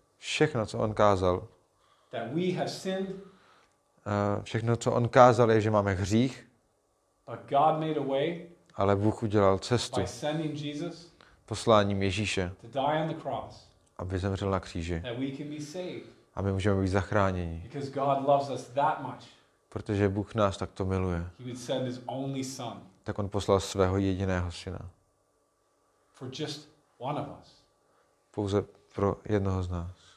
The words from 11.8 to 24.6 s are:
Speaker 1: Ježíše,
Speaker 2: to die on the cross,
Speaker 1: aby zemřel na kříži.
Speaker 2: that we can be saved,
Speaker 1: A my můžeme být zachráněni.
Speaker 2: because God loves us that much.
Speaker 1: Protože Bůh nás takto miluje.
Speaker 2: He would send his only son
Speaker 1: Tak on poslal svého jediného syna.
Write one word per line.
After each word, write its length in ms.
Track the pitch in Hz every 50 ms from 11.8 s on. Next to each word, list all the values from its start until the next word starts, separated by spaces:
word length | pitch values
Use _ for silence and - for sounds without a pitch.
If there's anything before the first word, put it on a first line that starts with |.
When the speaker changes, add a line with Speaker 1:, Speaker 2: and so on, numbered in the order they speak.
| 104 98 101 98 98
Speaker 1:
Ježíše, 500 | 98 90 104 107 98 - 98 92 87 92 -
Speaker 2:
to 60 | -
die 360 | 113 - 135 131 147 156 156 156
on 60 | 160
the 120 | - - -
cross, 460 | 139 120 110 104 - - - - _ _ _ _ _ _ -
Speaker 1:
aby 200 | 90 90 95 92
zemřel 320 | 90 101 95 92 101 98
na 100 | 95 92
kříži. 400 | - - - 87 82 85 87 82
Speaker 2:
that 180 | 90 123 120 123
we 80 | 135 139 135
can 120 | - 147 147
be 120 | 147 151
saved, 420 | 147 - - 185 180 170 135 113 - - - _ _ _ -
Speaker 1:
A 80 | - 95
my 100 | 98 95
můžeme 300 | 95 95 104 98 98 98
být 60 | 95
zachráněni. 720 | 92 101 92 - 107 104 98 95 92 90 87 85 82 82 90 107 -
Speaker 2:
because 180 | 143 139 135
God 380 | - 139 135 143 135 135 131 143
loves 220 | 143 135 127 131
us 180 | 127 - - -
that 340 | 123 139 143 156 170 - -
much. 220 | 123 - - - - - _ _ _ _ _ _ _
Speaker 1:
Protože 400 | - 101 - - 104 98 104 98
Bůh 260 | 95 107 98 - -
nás 220 | 113 104 98 95
takto 280 | - 95 87 - - 98
miluje. 340 | 95 95 95 92 92 87 85 85 87 - -
Speaker 2:
He 60 | 123
would 140 | 123 120 -
send 280 | - - 135 127 127
his 140 | 127 120 - -
only 380 | - 147 135 139 135 135 135 120
son 380 | - - - 123 117 101 92 - - _ _ -
Speaker 1:
Tak 140 | - 98 -
on 100 | 101 95
poslal 320 | - 101 - - 101 95
svého 380 | - - - 98 95 92 95 98
jediného 540 | 98 98 92 92 98 92 92 90 90 87 82
syna. 380 | -